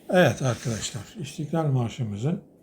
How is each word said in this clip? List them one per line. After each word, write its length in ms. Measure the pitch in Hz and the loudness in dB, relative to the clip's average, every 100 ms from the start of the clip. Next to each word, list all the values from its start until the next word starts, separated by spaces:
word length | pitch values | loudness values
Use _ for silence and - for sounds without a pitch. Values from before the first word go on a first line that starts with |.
| - | 2
Evet 320 | 185 151 107 | 6 6 4
arkadaşlar, 600 | 135 113 127 107 - 107 - - | 0 -2 -4 -4 -6 -10 -12 -12
İstiklal 460 | 147 - 147 165 151 | -10 -8 -4 0 2
Marşımızın 760 | 131 117 - 110 101 131 202 - - | 2 0 -2 -6 -2 -2 -4 -8 -16